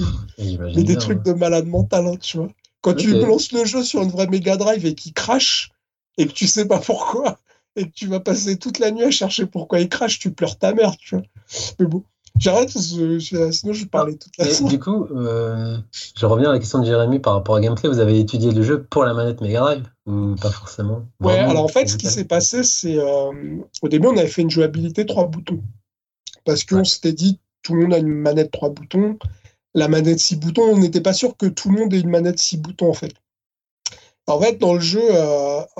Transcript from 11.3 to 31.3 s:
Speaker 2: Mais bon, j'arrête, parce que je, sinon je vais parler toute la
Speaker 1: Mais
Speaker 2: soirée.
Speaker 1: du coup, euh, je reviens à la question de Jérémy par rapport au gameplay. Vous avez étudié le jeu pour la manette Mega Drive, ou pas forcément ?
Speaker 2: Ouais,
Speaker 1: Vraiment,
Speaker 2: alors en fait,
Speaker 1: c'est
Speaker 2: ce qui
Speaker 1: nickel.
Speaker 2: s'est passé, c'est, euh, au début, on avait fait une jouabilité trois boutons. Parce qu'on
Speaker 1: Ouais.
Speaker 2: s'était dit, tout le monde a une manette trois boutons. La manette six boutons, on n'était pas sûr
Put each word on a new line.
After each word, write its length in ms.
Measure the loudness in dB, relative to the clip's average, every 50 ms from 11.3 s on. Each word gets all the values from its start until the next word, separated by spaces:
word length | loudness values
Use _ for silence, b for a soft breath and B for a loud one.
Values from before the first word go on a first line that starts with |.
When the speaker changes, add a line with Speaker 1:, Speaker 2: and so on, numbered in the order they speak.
| _ B B B B B B B B 0
Speaker 2:
Mais 80 | 0 0
bon, 160 | 0 -4 -6 _ _ _ _ -2 _ 2
j'arrête, 340 | 2 4 2 2 2 0
parce 160 | -2 -6 -6 -6
que 260 | -4 -2 -2 0 0 -2
je, 320 | -4 -4 -2 -2 0 0
sinon 220 | -2 -4 -4 -4 -6
je 100 | -6 -8
vais 60 | -4
parler 280 | -2 0 0 0 -4 -8
toute 200 | -14 -20 -4 -2
la 80 | 0
Speaker 1:
Mais 80 | 0 2
Speaker 2:
soirée. 180 | 0 2 0
Speaker 1:
du 80 | 0 0
coup, 260 | 0 -2 -2 -2 -2
euh, 720 | -4 -4 -4 -4 -2 -2 -2 -2 -2 -4 -4 -4 -6 -6 -8 -10 -12 B B B B B
je 100 | -2 2 2
reviens 220 | 4 4 4 4
à 20 | 4
la 60 | 2
question 180 | 0 0 0 0
de 60 | 2
Jérémy 320 | 2 4 2 4 2 2 0
par 140 | 2 0 0
rapport 220 | 0 2 2 2
au 40 | 4
gameplay. 300 | 4 2 0 0 0 0
Vous 100 | 2 4
avez 200 | 4 4 6 4
étudié 320 | 4 2 0 0 2 2
le 100 | 2 2
jeu 220 | 2 2 2 0 -2
pour 200 | -2 0 2 2
la 120 | 2 2
manette 260 | 0 -2 -2 -2 -4
Mega 180 | -4 -2 0 2
Drive, 220 | 2 2 0 -2 -4 -12 _ _ _
ou 300 | -6 -4 -2 -2 -2 -2
pas 160 | -2 -2 -4
forcément ? 540 | -4 -4 -8 -14 -10 -6 -4 -4 -4 -6 -8 -14 -12 _
Speaker 2:
Ouais, 120 | 0 2 4
Speaker 1:
Vraiment, 160 | 4 4 4
Speaker 2:
alors 140 | 2 2 2
en 20 | 2
fait, 180 | 2 2 0 0
Speaker 1:
c'est 60 | -2
Speaker 2:
ce 40 | -2
qui 80 | -2
Speaker 1:
nickel. 160 | -2 -2 -2
Speaker 2:
s'est 40 | -2 0
passé, 360 | 0 0 0 0 0 0 0
c'est, 340 | 0 0 -2 -2 -2 0 0
euh, 320 | 0 2 0 0 0 -2 -6 -8 -10 -10 -10 -10 -12 -14 _ -6
au 60 | -4 0
début, 180 | 2 4 4 4
on 100 | 4 4
avait 100 | 2 0
fait 160 | 0 0 0
une 80 | 0
jouabilité 560 | 2 2 0 2 0 -2 -4 -4 -2 -4 -4 -2
trois 180 | 0 -2 -2
boutons. 340 | -2 -2 -8 -8 -8 -8 -8 -8 -10 -14 -14 _ _ _ _ _ _ _ _ _ -20 -20 _ _
Parce 180 | -2 -2 -2 -2
qu'on 140 | 0 0 2
Speaker 1:
Ouais. 80 | 2
Speaker 2:
s'était 280 | 2 0 -2 -2 -2 -2
dit, 260 | 2 0 0 0 0 _ _ _ _ -8
tout 80 | -2 0
le 60 | 0
monde 120 | 2 2 2
a 40 | 2
une 100 | 2 0
manette 440 | -2 0 0 0 2 2 0 0
trois 180 | -2 -4 -6 -6
boutons. 480 | -6 -6 -14 -4 0 0 0 0 -2 -4 B B B B B B B B B _ _
La 140 | 0 2 4
manette 300 | 2 2 4 2 2 2
six 180 | 2 0 0 0
boutons, 240 | -2 -2 0 2 4
on 140 | 4 6 6
n'était 240 | 4 4 2 0
pas 100 | 0 0 0
sûr 220 | 0 0 -2